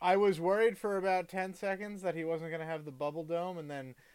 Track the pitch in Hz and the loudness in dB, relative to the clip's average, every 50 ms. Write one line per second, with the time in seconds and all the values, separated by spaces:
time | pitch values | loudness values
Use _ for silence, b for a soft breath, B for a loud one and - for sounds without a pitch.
0 | - 180 190 196 208 202 185 156 170 185 196 214 226 233 196 - - 208 196 190 | 2 4 6 6 6 6 4 4 2 2 4 6 6 4 4 2 -2 -2 -2 0
1 | 185 190 185 185 175 - - 190 185 190 185 - 208 196 196 190 208 208 208 190 | 2 2 2 2 0 -2 -4 -4 -4 -4 -6 -6 -4 -4 -4 -4 -6 -8 -8 -4
2 | 190 180 156 165 160 160 165 160 165 160 160 160 160 160 165 156 151 151 135 127 | -4 -2 -2 -2 -2 -2 -2 -2 -4 -6 -6 -6 -4 -6 -6 -6 -8 -10 -6 -4
3 | 147 147 147 165 160 156 170 170 175 185 185 170 156 147 143 139 131 127 123 - | -4 -4 -4 -4 -4 -2 -2 -2 -2 -4 -6 -8 -8 -8 -8 -8 -8 -10 -14 -18
4 | _ _ _ | _ _ _